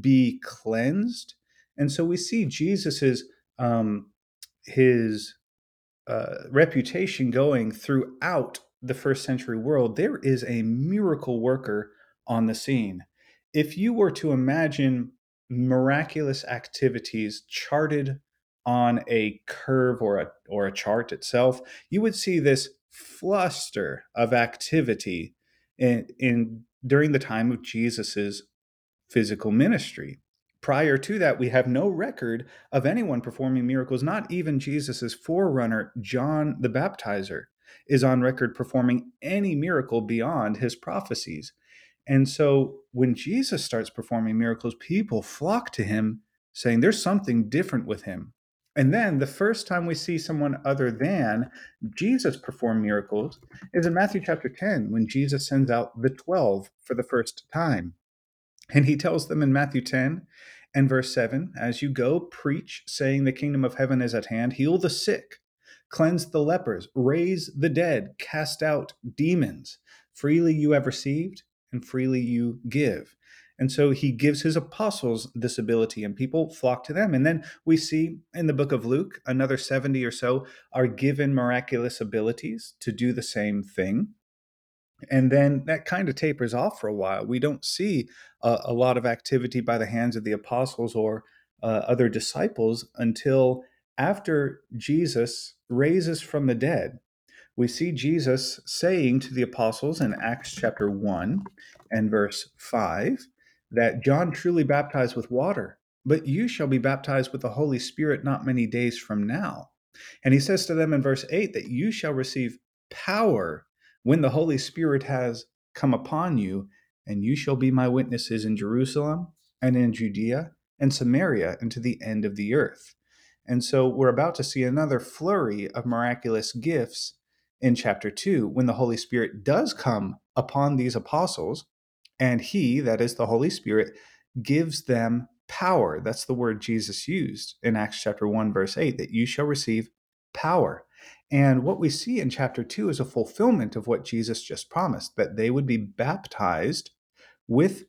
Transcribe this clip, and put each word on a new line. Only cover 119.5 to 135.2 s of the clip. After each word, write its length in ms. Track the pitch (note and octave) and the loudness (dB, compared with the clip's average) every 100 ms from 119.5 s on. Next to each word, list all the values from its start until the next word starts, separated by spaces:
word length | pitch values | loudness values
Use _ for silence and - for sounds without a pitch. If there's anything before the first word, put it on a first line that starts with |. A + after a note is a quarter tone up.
| _ | _
and 140 | C3 B2+ | 2 4
in 180 | A#2+ | 2
Judea 560 | G#2+ A2+ G2 A2+ C3 E3 - _ - | 2 -2 -2 -2 -2 -4 -14 _ -2
and 140 | C#3 | 0
Samaria 640 | C#3 A#2+ C3 F#3 A#2 E2+ - | 2 2 2 2 0 0 -2
and 140 | A#2 | -6
to 80 | A#2+ | -4
the 180 | A#2+ A#2 | -4 -4
end 220 | A2 G#2+ G#2 | -4 -4 -4
of 100 | G2+ | -4
the 160 | G#2 | 0
earth. 420 | C#3 A#2+ - - _ _ _ _ _ - | 2 0 -4 -20 _ _ _ _ _ -4
And 180 | B2 | -2
so 240 | A#2+ C3+ C3 | 2 2 4
we're 220 | B2+ C3 | 4 4
about 240 | A#2 E3 | 4 2
to 100 | E3+ | -2
see 180 | C3+ C3+ | -4 -2
another 380 | B2+ C#3+ D3+ B2+ | 0 0 0 -2
flurry 720 | - - D#3+ G3+ B2 G2+ G2+ | -4 -6 0 0 0 -2 -6
of 160 | A#2+ A#2+ | -6 -2
miraculous 640 | A#2 A#2+ A#2+ A#2+ A2 A2 | 0 0 -2 -2 -2 -2
gifts 640 | A#2+ D#3 D#3+ A#2 - - - _ _ _ _ | -6 -2 0 -2 -6 -12 -14 _ _ _ _
in 120 | C3 | 2
chapter 360 | A#2 A#2 G2 G#2+ | 2 2 -2 -4
two, 360 | - G3 E3+ G#2 | -4 0 2 2
when 200 | A#2+ B2+ | 2 0
the 80 | |
Holy 240 | A2+ B2 A2+ | 2 0 -2
Spirit 440 | - A#2+ A2+ G#2+ | -2 -2 -2 -2
does 300 | G2+ D#3+ C#4 | 0 2 0
come 440 | - - A2 F#2+ - _ - | -2 0 0 -2 -8 _ -4
upon 400 | - C#3 C#3+ C3+ | -2 0 2 2
these 180 | B2 | 0
apostles, 720 | A2+ - D3+ F3+ - E2+ C#3+ - _ _ _ _ - | -2 -2 0 0 -2 -6 -6 -12 _ _ _ _ -2
and 220 | B2+ A#2+ | 0 0
he, 380 | - G3+ C3 C3 | -2 0 2 2
that 200 | B2+ A2 | 2 2
is 140 | A#2+ | 0
the 120 | - A2 | 0 0
Holy 220 | A#2 D3+ | 2 0
Spirit, 480 | - G#2+ G#2+ A2 - - _ _ B2+ | -2 0 2 2 -4 -20 _ _ -6
gives 420 | A2+ D3 E3 C3+ | 0 2 0 -4
them 440 | - A#2 A2+ A#2+ | -2 0 2 0